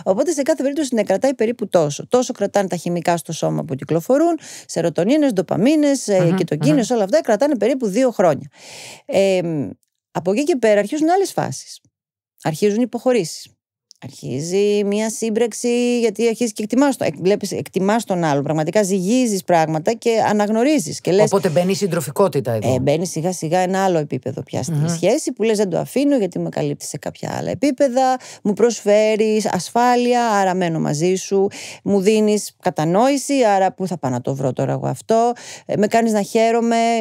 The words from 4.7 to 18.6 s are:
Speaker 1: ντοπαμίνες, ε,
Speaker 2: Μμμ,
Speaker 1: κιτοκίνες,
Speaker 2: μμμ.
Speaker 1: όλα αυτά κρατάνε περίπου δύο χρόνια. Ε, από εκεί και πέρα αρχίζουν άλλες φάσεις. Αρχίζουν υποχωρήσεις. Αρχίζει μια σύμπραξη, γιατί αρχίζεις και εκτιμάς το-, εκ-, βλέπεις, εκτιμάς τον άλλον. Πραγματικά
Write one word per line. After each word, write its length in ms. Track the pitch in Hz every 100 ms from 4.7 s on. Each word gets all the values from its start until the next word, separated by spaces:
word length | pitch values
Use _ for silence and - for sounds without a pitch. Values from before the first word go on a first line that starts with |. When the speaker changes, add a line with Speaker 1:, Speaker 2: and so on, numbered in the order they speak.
| - 170 156 190 311 277
Speaker 1:
ντοπαμίνες, 720 | 190 - - 247 311 294 277 -
ε, 140 | 190
Speaker 2:
Μμμ, 120 | 165 190
Speaker 1:
κιτοκίνες, 540 | - 151 220 285 208
Speaker 2:
μμμ. 60 | 240
Speaker 1:
όλα 80 |
αυτά 180 | 190 302
κρατάνε 340 | - 208 294 247
περίπου 300 | 214 277 220
δύο 240 | 202 254
χρόνια. 360 | 214 175 135 143 - - - - - -
Ε, 360 | 220 196 185 175 156 101 - _ _ _ 170
από 140 | 170
εκεί 120 | 214
και 120 | 294 277
πέρα 240 | 226 208
αρχίζουν 300 | 208 302 311
άλλες 220 | 381 381
φάσεις. 480 | - - 135 - - _ _ _ _ _ _
Αρχίζουν 400 | 156 156 208 208
υποχωρήσεις. 680 | 247 240 254 240 160 - - _ _ _ _ _
Αρχίζει 800 | - - 147 131 165 190 208 208 202
μια 240 | 208 220
σύμπραξη, 920 | 214 226 214 240 - 240 240 240 240
γιατί 280 | 226 202 233
αρχίζεις 260 | 214 240
και 100 | -
εκτιμάς 320 | 214 240 285 240
το-, 60 | -
εκ-, 120 | 165
βλέπεις, 300 | 175 208 196
εκτιμάς 520 | - 147 180 190 226
τον 200 | - 180
άλλον. 200 | 160 143
Πραγματικά 400 | 139 156